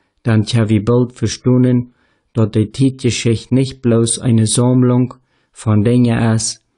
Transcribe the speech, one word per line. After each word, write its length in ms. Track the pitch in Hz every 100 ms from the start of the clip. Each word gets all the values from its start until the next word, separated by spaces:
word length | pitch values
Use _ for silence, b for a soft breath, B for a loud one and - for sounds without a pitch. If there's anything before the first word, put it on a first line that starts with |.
| _ _
dann 200 | 117 110
tja 240 | 104 117 104
wie 140 | 110
bald 320 | 107 123 123
verstehen, 800 | - 107 - 127 127 123 123 120 b b b b
dass 180 | 110 107
die 180 | 110 107
Zeitgeschichte 880 | - 135 131 123 - 120 110 - 127
nicht 260 | 131 -
bloß 380 | 120 117 117 -
eine 260 | - 113 107
Sammlung 680 | - 123 127 123 123 123 - _ _ _
von 300 | - 113 107
Dingen 500 | 107 123 120 117 117
ist, 340 | 113 - - _